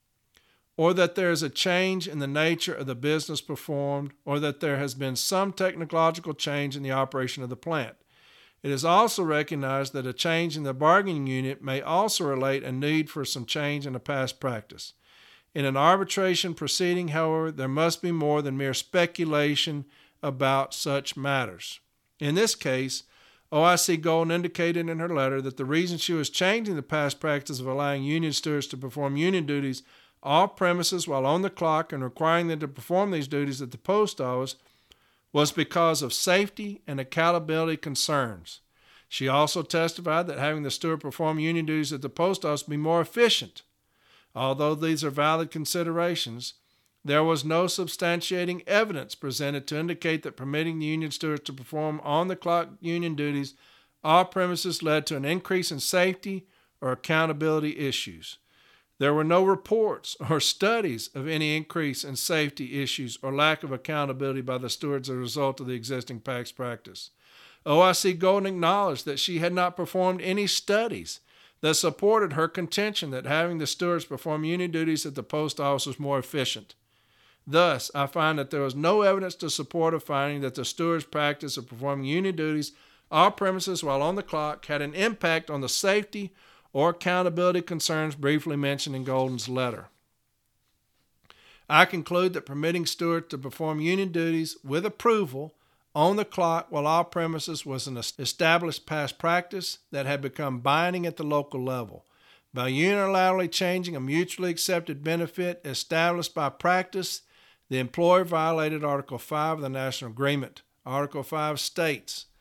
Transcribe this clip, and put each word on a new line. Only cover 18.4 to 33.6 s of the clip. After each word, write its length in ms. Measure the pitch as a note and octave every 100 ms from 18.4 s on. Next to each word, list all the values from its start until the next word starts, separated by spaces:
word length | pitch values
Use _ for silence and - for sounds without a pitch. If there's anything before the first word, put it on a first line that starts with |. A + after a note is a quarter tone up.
than 160 | C#3+ C3+
mere 180 | C#3
speculation 1120 | B2+ - F#3 E3+ E3+ D#3+ D3 D3 C#3+ - D3 C3+ _ _ _
about 480 | D3 C3 C3+ C#3 C#3
such 440 | - D3+ C#3 C3+ -
matters." 640 | C#3 C3+ A#2 F2 - - _ _ _ -
In 160 | C#3+ E3
this 180 | A3
case, 480 | - D3+ C3 C3 - - _ _ _ -
O 120 | D3+
I 120 | E3+
C 220 | F3 - E3+
Golden 340 | E3 E3 E3
indicated 580 | E3+ F3 F3 E3+ E3+ E3
in 120 | D#3+
her 80 | F3
letter 340 | D#3 C3+ C3+
that 140 | C3+ B2+
the 80 |
reason 340 | C3 D#3+ F3+ E3+
she 140 | -
was 180 | E3 C#3
changing 460 | - F#3 A3+ G#3+ D#3+
the 60 |
past 360 | C3 D#3 C#3+ -
practice 400 | D#3+ C#3+ - C3+
of 80 | C3
allowing 380 | C#3 C#3+ C#3
union 280 | C3+ D#3+ D#3+
stewards 360 | C3+ D#3 D3 C#3
to 80 | C3
perform 400 | C3 C3+ C#3 C#3
union 280 | E3+ F#3+
duties 380 | C#3+ C#3+ C#3 B2+ - - _ _
off 320 | C#3 D3+ G3
premises 540 | - F3+ F3 E3 F#3 E3
while 180 | C#3 C3
on 160 | E3
the 80 | F#3+
clock 420 | F#3+ E3 D#3 E3
and 120 | C#3+
requiring 420 | C3 - D#3+ E3+ E3+
them 140 | D#3+
to 80 | D3+
perform 420 | C3+ A#2 F3 G3+
these 160 | E3+ C#3
duties 340 | C#3+ C#3+ C3+